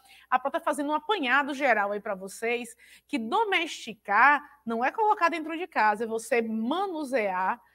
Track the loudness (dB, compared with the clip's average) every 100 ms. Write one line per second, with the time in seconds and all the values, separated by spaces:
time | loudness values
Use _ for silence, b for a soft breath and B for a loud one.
0 | B B B 0 0 -2 -2 -2 -2 -2
1 | -2 -2 2 2 2 0 2 2 0 -4
2 | -6 -8 -10 -6 -4 -4 -6 -16 B B
3 | _ -6 -2 0 2 0 -2 -6 -12 -12
4 | 0 6 6 6 0 B -6 -2 -2 2
5 | 2 4 2 0 -4 -8 -4 0 2 2
6 | -2 -6 0 0 0 -2 -2 -2 -2 -4
7 | -4 -2 -2 0 -2 -4 b